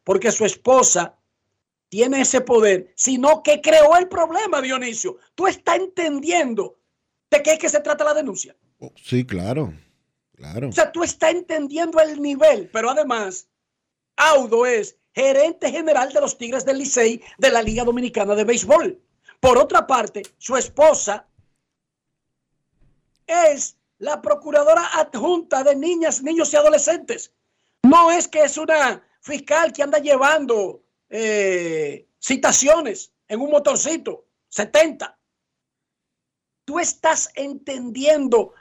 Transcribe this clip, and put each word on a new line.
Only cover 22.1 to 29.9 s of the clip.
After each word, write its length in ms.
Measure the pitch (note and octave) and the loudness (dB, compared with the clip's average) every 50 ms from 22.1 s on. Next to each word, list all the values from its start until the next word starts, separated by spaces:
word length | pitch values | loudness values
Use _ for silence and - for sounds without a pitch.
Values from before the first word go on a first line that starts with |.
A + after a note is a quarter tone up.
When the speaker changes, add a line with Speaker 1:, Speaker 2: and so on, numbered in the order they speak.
| _ _ _ _ _ _ _ _ _ _ _ _ _ _ _ _ _ _ _ _ _ _ _ | _ _ _ _ _ _ _ _ _ _ _ _ _ _ _ _ _ _ _ _ _ _ _
Speaker 1:
es 500 | - E4 F4 E4+ D#4 C#4+ B3 G#3+ - - _ _ _ _ _ | -4 0 2 4 2 2 0 -4 -12 -14 _ _ _ _ _
la 220 | G#3 C#4+ D4+ D4+ | -8 -8 -8 -4
procuradora 680 | - D4+ D4 D4 - D#4 D4 D4 C#4+ D4+ E4 E4+ E4+ - F4+ | -2 -2 -2 -2 -2 0 0 2 4 4 4 4 2 0 -2
adjunta 680 | D#4+ D#4 - - G#3+ A#3+ E4+ F4+ E4+ E4 - - C4 C4+ | -2 -2 -2 -4 -4 -2 -2 -2 -2 -2 -2 -2 0 2
de 140 | D4 C#4 | 2 2
niñas, 460 | C4+ D4 E4+ F4+ E4+ E4 D#4 G#3+ - C4+ | 2 0 -2 -2 0 -2 -2 -2 -4 -4
niños 300 | D4+ E4 E4 D4+ C#4 D4+ | -4 -2 -2 0 0 2
y 40 | |
adolescentes. 760 | D4 D4 D4+ D4+ C#4+ - D4+ E4+ E4+ - - A3+ - - - _ _ _ _ _ _ _ _ _ _ - | 4 4 4 4 4 2 0 -2 -4 -6 -10 -12 -12 -14 -18 _ _ _ _ _ _ _ _ _ _ 4
No 280 | B3+ D#4 E4+ E4+ E4 | 6 8 8 6 6
es 180 | E4+ F4 - - | 4 2 0 -2
que 120 | - D#4 D4+ | 0 2 2
es 140 | C4 - D4+ | 2 0 -2
una 440 | D#4+ D#4 D#4+ D4+ C#4 A#3+ G3 - _ _ _ _ | -2 0 0 2 2 0 -2 -6 _ _ _ _
fiscal 520 | _ - D4 C#4 C#4+ - D4 D#4+ E4+ D#4+ - | _ -12 -12 -10 -4 -2 0 0 0 0 -2
que 100 | - C#4+ | -4 -4
anda 160 | C#4+ | -2